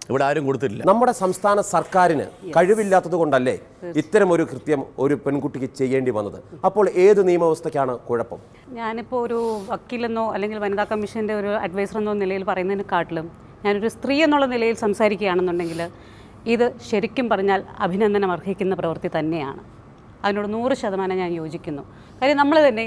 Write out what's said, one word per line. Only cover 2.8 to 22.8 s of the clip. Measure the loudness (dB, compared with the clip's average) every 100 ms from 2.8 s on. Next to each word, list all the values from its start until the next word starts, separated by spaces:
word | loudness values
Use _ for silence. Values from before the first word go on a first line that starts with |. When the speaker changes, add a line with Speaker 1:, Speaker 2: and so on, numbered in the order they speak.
| 4 2 2 0
Speaker 2:
കൊണ്ടല്ലേ | 2 2 2 -2
Speaker 3:
തീർച്ചയായും. | -6 -16 -6 -2
Speaker 2:
ഇത്തരം | 2 4 4 4
ഒരു | 0
കൃത്യം | -4 -2 -2 -4 -2
ഒരു | 0 0 -2
പെൺകുട്ടിക്ക് | -2 -4 -6 -8 -2
ചെയ്യേണ്ടി | 0 0 0 -2
വന്നത്? | -2 -8 -16 -4 -2
അപ്പോൾ | 2 2
ഏത് | 6 6 6 4
നിയമവ്യവസ്ഥയ്ക്കാണ് | 4 2 0 -2 -2 -2 -4
കുഴപ്പം? | -4 -4 -4 -10 -16 -20 -18 -10
Speaker 3:
ഞാനിപ്പോൾ | -8 -8 -6 -4 -4
ഒരു | -4 -4 -6 -6
വക്കീലെന്നോ | -10 -8 -6 -4 -2 -4
അല്ലെങ്കിൽ | -4 -4 -4 -4
വനിതാ | -2 -2
കമ്മീഷൻ്റെ | -2 -4 -4 -4
ഒരു | -2 -2 -2 -4
അഡ്വൈസറെന്നോ | -4 -4 -2 -2
നിലയിൽ | -2 -2 -2
പറയുന്നതിനെക്കാട്ടിലും | -4 -2 -2 -2 -2 -2 -2 -4 -8 -12 -20 -6 -2
ഞാനൊരു | 0 -2
സ്ത്രീ | -4 -2 2
എന്നുള്ള | 4 4 2
നിലയിൽ | 0 0 0
സംസാരിക്കുകയാണെന്നുണ്ടെങ്കിൽ | -2 2 0 2 0 0 0 -2 -4 -6 -8 -10 -20 -20 -20 -10 -2 0
ഇത് | 0 -2 -4
ശരിക്കും | -2 -2 -2 0
പറഞ്ഞാൽ | 0 2 0 -2 -6
അഭിനന്ദനം | -2 0 2 2 0
അർഹിക്കുന്ന | -2 -4 -4 -2 -2
പ്രവൃത്തി | -4 -4 -4 -4
തന്നെയാണ്. | -2 -4 -6 -10 -16 -20 -20 -20 -20 -6 -4
അതിനോട് | -2 -4
നൂറ് | -4 -2 -2
ശതമാനം | -2 -2 -2 -2
ഞാൻ | -4
യോജിക്കുന്നു. | -4 -8 -10 -10 -10 -12 -20 -20 -2
കാര്യം | 2 4
നമ്മൾ | 4 6 6
തന്നെ | 4